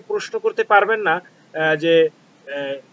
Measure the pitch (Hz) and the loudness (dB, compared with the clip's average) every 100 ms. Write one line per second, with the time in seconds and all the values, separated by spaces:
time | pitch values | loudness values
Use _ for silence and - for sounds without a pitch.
0 | - 208 - 220 220 220 220 208 196 220 | -6 -8 -6 -6 -4 -4 2 2 2 0
1 | 190 175 - _ _ 156 156 156 165 165 | -2 -2 -6 _ _ -4 -2 0 2 4
2 | 160 - _ _ - 143 139 139 - | 2 -2 _ _ -14 -10 -8 -10 -14